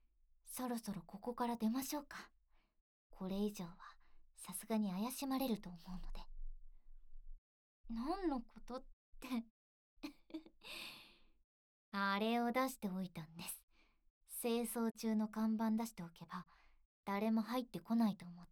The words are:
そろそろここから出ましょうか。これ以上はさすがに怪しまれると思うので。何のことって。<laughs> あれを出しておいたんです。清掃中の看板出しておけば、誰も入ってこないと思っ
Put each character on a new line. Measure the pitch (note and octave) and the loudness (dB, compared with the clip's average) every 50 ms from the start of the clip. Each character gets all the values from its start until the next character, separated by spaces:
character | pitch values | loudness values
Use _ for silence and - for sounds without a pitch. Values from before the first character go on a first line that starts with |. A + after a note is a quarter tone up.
| _ _ _ _ _ _ - _ _ | _ _ _ _ _ _ -20 _ _
そ | - - - B3+ A#3+ | -10 -6 -2 0 0
ろ | A#3+ A#3 | 0 0
そ | - G#3 | 0 -2
ろ | G3 F#3 E3+ | -4 -4 -6
こ | - - G3+ | -8 -12 -8
こ | - B3 A#3+ | -4 -4 0
か | B3 A#3+ | 2 2
ら | A#3 A#3+ | 2 2
出 | A#3+ A3 A3 | 4 4 4
ま | A#3 C4+ C4 | 4 4 0
し | C4+ D4+ | 0 -2
ょ | D4 | -2
う | C#4+ | -4
か。 | - - - - - _ _ _ _ _ - _ _ _ _ _ _ _ _ _ - | -4 -10 -12 -12 -14 _ _ _ _ _ -20 _ _ _ _ _ _ _ _ _ -16
こ | - - F#3+ F#3 | -10 -6 -4 -2
れ | G3 | 0
以 | G3+ G#3 G#3 G#3 | 2 2 2 2
上 | G#3 F3+ | 0 -8
は | E3 E3+ - - - - - - - - - - - - - | -8 -8 -12 -16 -18 -18 -18 -20 -20 -20 -20 -20 -20 -18 -14
さ | - - F#3 | -10 -8 -6
す | - - | -6 -2
が | - A3+ G#3+ | 2 2 2
に | G#3+ G3 | 2 2
怪 | F3+ F#3 G#3+ B3+ | 2 0 0 -2
し | C4 - C#4+ C4+ | -2 -2 0 2
ま | C4 C4 | 2 4
れ | C4+ C4 | 4 4
る | A3 - | 2 0
と | - F3 | -2 -6
思 | - - - | -10 -10 -10
う | - | -8
の | F3+ - - - - | -6 -4 -4 -2 -4
で。 | - - - - - - - - - - - - - - - - - - - - - - - - - _ _ _ _ _ _ _ _ - - | -4 -4 -6 -6 -4 -4 -4 -4 -6 -8 -12 -14 -14 -14 -14 -14 -14 -12 -10 -10 -10 -8 -8 -10 -10 _ _ _ _ _ _ _ _ -6 -2
何 | A3+ A3+ A#3+ D4 F4+ G4 F#4+ E4 | -2 0 2 2 2 2 2 2
の | C#4 B3 | 2 2
こ | A#3 - - A3+ | 0 -4 -12 -14
と | - - A#3+ C4 | -10 -6 -6 -6
っ | C#4 - - _ _ _ - - | -8 -10 -18 _ _ _ -14 -10
て。 | - B3+ B3+ A#3 A3+ - _ _ _ _ _ _ _ _ _ _ | -6 -2 0 0 -2 -2 _ _ _ _ _ _ _ _ _ _
<laughs> | - D4 - - - - - D#4+ - - - - - - - - - - - - - - - - - - - _ _ _ _ _ _ _ _ _ _ _ | -12 -12 -12 -12 -16 -12 -10 -10 -10 -12 -20 -18 -14 -12 -10 -10 -10 -12 -12 -14 -16 -20 -20 -20 -20 -20 -20 _ _ _ _ _ _ _ _ _ _ _
あ | - G3 G3 G3 G3 G3+ | -2 2 4 4 4 4
れ | G#3+ A3+ A#3 A#3+ | 4 4 4 4
を | A#3+ A#3+ | 4 4
出 | A#3+ B3+ C4 C4 | 4 4 4 2
し | C4+ - | 2 0
て | - G3 | -2 -2
お | F#3 F#3 F#3+ | 0 0 -2
い | F3+ | -4
た | - E3+ D#3 | -4 -8 -10
ん | D#3+ E3 | -10 -10
で | E3+ F3+ | -10 -8
す。 | - - - - _ _ - - _ _ _ _ - _ _ _ - - - | -8 -8 -8 -10 _ _ -20 -20 _ _ _ _ -20 _ _ _ -12 -6 -2
清 | - A#3+ A#3 A#3+ A#3+ | 0 2 2 2 2
掃 | A3+ - A#3+ A3+ A3+ | 0 0 2 2 0
中 | - A3 - A3+ A3 | 0 0 2 2 4
の | G#3+ G#3+ G#3+ | 4 2 2
看 | G#3+ G#3+ A3 A3 A3 | 0 2 2 4 4
板 | G#3+ A3+ A3+ A3 | 4 4 4 4
出 | A3 A#3 | 4 2
し | A3+ - | 0 -4
て | - | -6
お | E3+ E3 | -10 -10
け | - - E3+ | -10 -12 -12
ば、 | - F3+ F#3 F3 - - - - - - - _ _ _ _ - | -8 -8 -8 -8 -8 -14 -20 -20 -20 -20 -20 _ _ _ _ -4
誰 | - G3 G3+ G#3 A3+ | -2 0 2 4 4
も | A3 A3+ A3 | 4 4 4
入 | A3+ A#3+ B3+ | 2 2 0
っ | B3 | 0
て | - - E3+ | 0 -4 -6
こ | - - A3+ | 0 2 4
な | A#3 A#3 G#3 | 6 6 6
い | - - | 4 2
と | F3 | -4
思 | F3 - - | -12 -12 -14
っ | - - | -16 -18